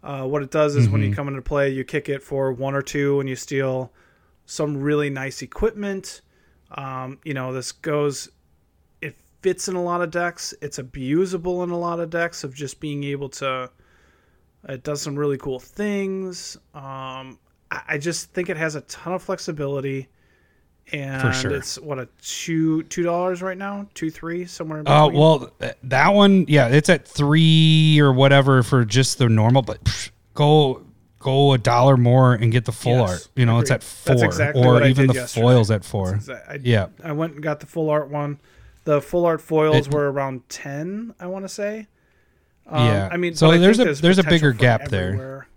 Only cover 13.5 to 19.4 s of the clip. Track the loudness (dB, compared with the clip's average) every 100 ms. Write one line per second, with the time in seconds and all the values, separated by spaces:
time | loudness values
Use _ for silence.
13.5 | -6 -10 _ _ _ _ _ _ _ _
14.5 | _ -16 -12 -8 -8 -8 -4 -4 -4 -8
15.5 | -10 -12 -8 -4 -4 -4 -6 -10 -12 -16
16.5 | -18 _ -20 -16 -14 -12 -14 -16 -20 _
17.5 | _ _ -14 -8 -8 -6 -10 -10 -10 -8
18.5 | -6 -8 -8 -16 -16 -10 -10 -8 -10